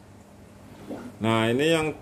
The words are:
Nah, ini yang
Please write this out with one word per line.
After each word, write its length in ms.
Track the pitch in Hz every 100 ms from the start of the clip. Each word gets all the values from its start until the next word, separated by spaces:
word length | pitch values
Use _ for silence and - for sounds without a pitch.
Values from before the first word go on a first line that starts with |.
| - - - - - - - - - - - -
Nah, 320 | 110 113 113
ini 160 | 123 156
yang 240 | 160 156 -